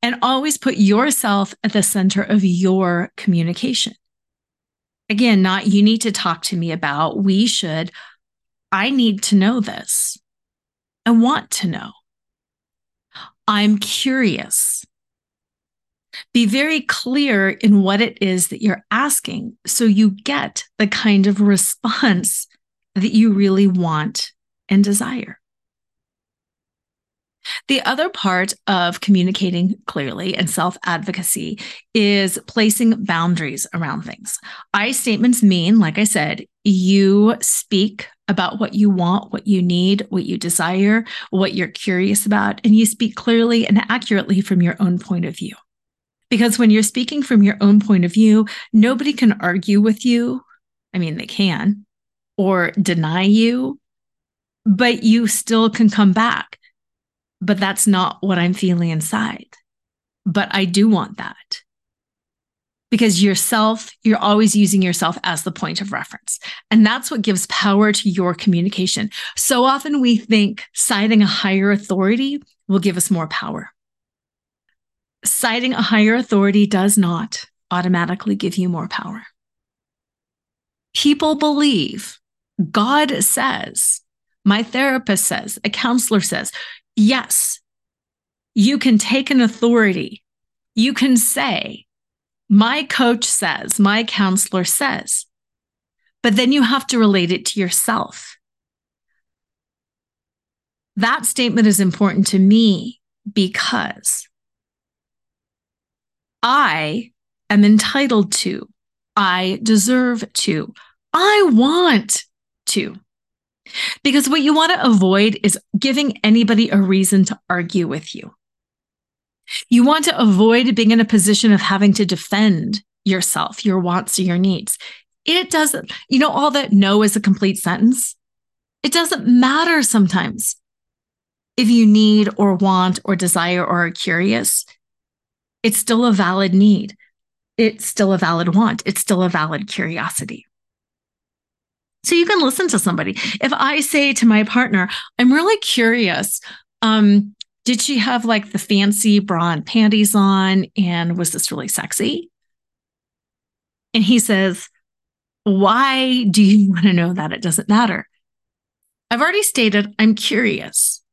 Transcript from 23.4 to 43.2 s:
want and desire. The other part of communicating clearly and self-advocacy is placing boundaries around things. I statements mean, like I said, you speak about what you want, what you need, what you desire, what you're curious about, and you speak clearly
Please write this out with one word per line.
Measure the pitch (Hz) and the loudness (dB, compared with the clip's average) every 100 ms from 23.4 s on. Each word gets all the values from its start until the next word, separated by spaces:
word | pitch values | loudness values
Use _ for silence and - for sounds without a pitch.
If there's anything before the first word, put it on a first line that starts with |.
| 202 190 202 | 2 4 2
want | 180 170 156 156 - - _ _ _ _ | 2 -2 -2 -4 -8 -12 _ _ _ _
and | 196 | 2
desire. | 202 202 247 254 - - _ _ _ _ _ _ _ _ _ _ _ _ _ _ _ _ _ _ _ _ - - _ | 2 0 -4 -10 -12 -18 _ _ _ _ _ _ _ _ _ _ _ _ _ _ _ _ _ _ _ _ -14 -14 _
The | 269 | -2
other | - 262 349 | -2 -4 -4
part | 392 202 180 190 - - | -4 -2 -2 -2 -6 -4
of | 196 175 175 | -2 -2 -4
communicating | - 196 180 202 190 175 185 208 | 0 2 2 -2 -4 -2 -2 -4
clearly | - - 139 95 185 | -8 -8 -8 -6 -8
and | - 175 | -6 -4
self-advocacy | - 170 175 - 170 202 185 180 - - 208 - - _ | -2 -4 -4 -6 -6 -6 -8 -6 -6 -8 -12 -14 -20 _
is | 226 202 202 196 - - | 0 2 2 0 -4 -8
placing | - 220 214 233 233 | -2 0 2 0 0
boundaries | 202 170 170 170 151 - - | -2 -2 0 -2 -4 -8 -8
around | 170 160 - | -8 -8 -8
things. | - - - - - - - | -10 -16 -14 -14 -14 -20 -6
I | 202 214 | -4 -2
statements | 262 - 214 247 240 | -4 -4 0 0 4
mean, | 208 180 165 220 | 4 2 2 2
like | 175 156 | 2 0
I | |
said, | 214 196 156 - - _ | -2 0 -4 -6 -12 _
you | 208 190 185 196 196 202 214 233 | 0 0 2 2 4 4 4 2
speak | - - - 196 208 196 - _ - | -2 -4 -2 -2 -2 -4 -20 _ -6
about | 190 180 - | -4 -4 -4
what | 214 | -6
you | - 208 | 0 2
want, | 185 175 185 - | 2 0 -2 -4
what | 202 - | -12 -2
you | 196 | 0
need, | 175 175 185 196 208 | 0 0 0 0 -2
what | 190 | -6
you | - 180 | -4 -6
desire, | 175 - 165 185 202 220 226 - - | -4 -4 -2 0 2 0 -2 -14 -6
what | 190 190 | -2 -2
you're | 196 180 | -2 -6
curious | - - 180 196 202 | -8 -4 -2 0 -2
about, | - 208 - 208 | 0 -2 -2 -2
and | 240 | 4
you | 214 220 | 4 4
speak | - 226 | 0 -4
clearly | - | -4